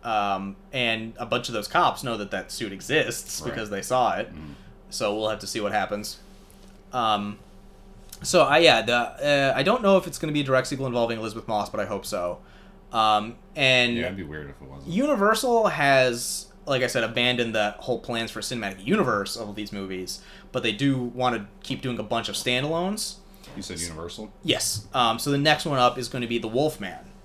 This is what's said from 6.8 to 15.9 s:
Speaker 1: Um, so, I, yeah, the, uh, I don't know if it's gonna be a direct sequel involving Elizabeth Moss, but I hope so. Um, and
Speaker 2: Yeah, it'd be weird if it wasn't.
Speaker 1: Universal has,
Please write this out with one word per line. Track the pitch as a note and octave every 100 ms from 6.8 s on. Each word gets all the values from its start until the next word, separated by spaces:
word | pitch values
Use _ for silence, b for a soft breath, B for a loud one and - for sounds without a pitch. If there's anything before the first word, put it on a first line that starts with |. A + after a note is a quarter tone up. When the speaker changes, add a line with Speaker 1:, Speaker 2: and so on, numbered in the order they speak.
| -
Speaker 1:
Um, | B2+ A2+ G#2 G2+ G#2 - - - - - - - -
so, | - F3+
I, | C#3 D3
yeah, | E3 A#2
the, | A2 A#2+
uh, | A#2+ - D3 C#3+ C3+
I | B2
don't | D3 B3
know | G3+ F#3+
if | F3
it's | -
gonna | D#3+
be | D3+
a |
direct | C3+ C3 B2+
sequel | C#3+ C3+
involving | A#2+ A#2 A2+
Elizabeth | A2 G#2+ A2
Moss, | G#2+ G2+
but | G#2+
I | G2+
hope | G2+ -
so. | G2+ F2 F2+ B B B B -
Um, | A#2 A2 G#2+ G#2+ A#2+ - -
and | C3+ B2+ A#2+ A#2
Speaker 2:
Yeah, | -
it'd | G2
be |
weird | D#2+ D2+ C#2+
if | C#2
it | C#2
wasn't. | C2+ C#2
Speaker 1:
Universal | F3 C#4+ B3+ G3+ A3 C4 A#3 G#3
has, | D3 C#3+